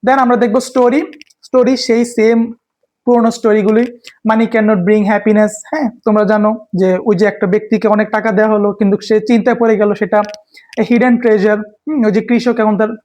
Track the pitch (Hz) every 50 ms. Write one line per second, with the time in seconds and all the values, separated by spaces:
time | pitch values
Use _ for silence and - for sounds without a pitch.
0 | - 254 262 277 254 240 247 247 247 233 202 254 254 - - 262 247 247 240 294
1 | 330 - - - - _ _ _ _ - - 254 247 247 262 247 - - 226 233
2 | 240 233 - - 214 220 233 226 226 233 233 _ _ _ _ _ _ _ _ _
3 | _ 247 240 240 226 233 233 - - 226 208 214 196 202 214 220 240 262 - -
4 | _ - - _ _ 214 220 220 226 220 226 226 214 214 220 196 175 196 214 214
5 | 208 196 220 202 208 214 214 208 214 208 214 - - - - 311 302 220 - -
6 | _ 226 214 214 208 190 214 214 208 214 226 226 - _ - 180 190 185 185 185
7 | - 233 208 175 214 202 196 - 208 185 185 214 214 - 226 214 180 214 208 208
8 | 214 214 - 214 208 226 208 190 214 220 214 208 202 208 202 202 220 196 190 208
9 | - - 220 214 214 214 240 226 - 247 233 240 233 226 220 196 208 208 202 208
10 | 214 185 - 208 208 - - - _ _ _ - _ _ - - 220 - 240 233
11 | 254 254 240 233 240 233 214 214 185 214 214 208 214 - _ _ _ 294 311 285
12 | 226 214 190 220 226 - 240 233 233 247 233 240 220 214 208 185 220 214 233 -
13 | _